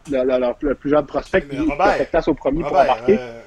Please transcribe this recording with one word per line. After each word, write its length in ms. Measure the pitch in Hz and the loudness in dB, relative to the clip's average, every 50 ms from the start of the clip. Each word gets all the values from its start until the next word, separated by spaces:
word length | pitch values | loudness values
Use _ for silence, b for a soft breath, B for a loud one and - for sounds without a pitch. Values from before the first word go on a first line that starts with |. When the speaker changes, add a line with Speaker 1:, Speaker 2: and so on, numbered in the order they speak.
| - | -8
Speaker 1:
de 100 | 156 135 | -4 -2
leur, 220 | 127 127 135 127 127 | -2 0 0 0 0
leur, 180 | 127 123 120 - | 0 -2 -4 -2
leur 160 | 151 143 127 | -4 -4 -4
plus 140 | - - 139 | -4 -2 0
jeune 160 | 147 151 139 | 0 0 0
prospect, 400 | - - 139 - - - 190 165 143 | 0 -6 -8 -4 0 0 -2 0 -2
Speaker 2:
Mais 80 | 139 | -6
Speaker 1:
qui, 80 | 135 160 | -4 -2
qui 60 | 147 | -2
a 40 | 143 | 0
Speaker 2:
Robert. 200 | 147 185 208 180 | 2 2 2 2
Speaker 1:
fait 80 | 139 135 - | 0 -2 0
place 180 | - 160 - 175 | 0 0 0 0
au 60 | 143 | -2
premier 260 | - - 139 139 165 | -2 -2 -2 -2 -2
pour 100 | 165 - | -4 0
Speaker 2:
Robert, 200 | - 143 131 - | 2 4 4 4
Speaker 1:
embarquer. 240 | 123 113 120 - 208 - | 2 0 2 2 2 2
Speaker 2:
euh, 220 | 123 117 117 117 110 | 0 -8 -14 -16 -18